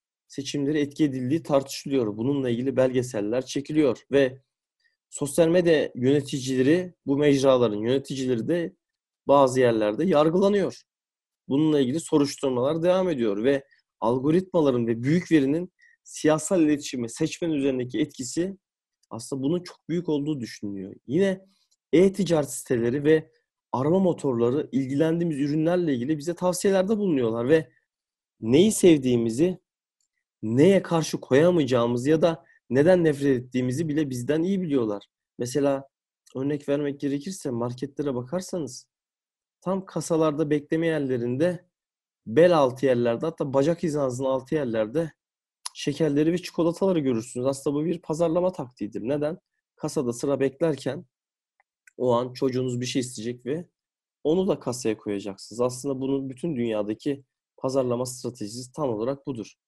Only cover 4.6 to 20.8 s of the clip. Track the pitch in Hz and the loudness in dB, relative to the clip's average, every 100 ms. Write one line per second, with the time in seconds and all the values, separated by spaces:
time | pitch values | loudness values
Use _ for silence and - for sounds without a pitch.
4.6 | _ _ _ _ _ - - - 165 175 | _ _ _ _ _ -8 -2 2 4 4
5.6 | 170 156 110 - 123 143 131 147 127 127 | 4 2 0 0 2 2 0 -6 -2 2
6.6 | 127 170 180 - - 139 147 139 135 127 | 4 2 0 -8 -4 2 4 4 6 4
7.6 | 120 104 113 135 135 135 127 120 101 175 | 4 0 -2 -2 -2 -6 -2 -2 -2 -4
8.6 | 165 - _ _ _ _ - 139 135 127 | -4 -10 _ _ _ _ 2 4 6 4
9.6 | 123 113 104 107 175 151 156 175 202 202 | 2 2 0 0 2 4 4 4 2 2
10.6 | 165 - _ _ _ _ _ _ - 131 | -2 -6 _ _ _ _ _ _ -4 0
11.6 | 156 147 127 151 - 156 139 - 139 123 | 2 2 2 -2 0 2 2 -2 -4 -2
12.6 | 131 165 170 180 185 147 113 98 117 139 | -2 0 2 2 0 0 0 0 0 0
13.6 | - _ _ - 107 127 131 165 190 175 | -2 _ _ -6 -2 0 2 2 2 2
14.6 | 147 123 117 117 123 170 170 160 135 156 | 2 2 0 -2 0 0 4 2 4 0
15.6 | 185 _ _ _ - - 151 156 - 190 | -4 _ _ _ -20 -2 2 2 2 2
16.6 | 151 147 - 127 117 - 160 - 170 151 | 2 0 -4 -6 -6 -4 -4 -4 -4 -2
17.6 | 139 131 123 127 147 - 123 - 185 190 | 0 -2 -2 -2 -4 -6 -8 -4 -6 -6
18.6 | _ _ _ _ _ 113 - 139 135 175 | _ _ _ _ _ -14 -8 -4 -2 -2
19.6 | 175 - - 170 175 151 143 151 110 - | -4 -16 -8 -6 -2 -2 -2 -6 -8 -10
20.6 | 104 98 | -12 -10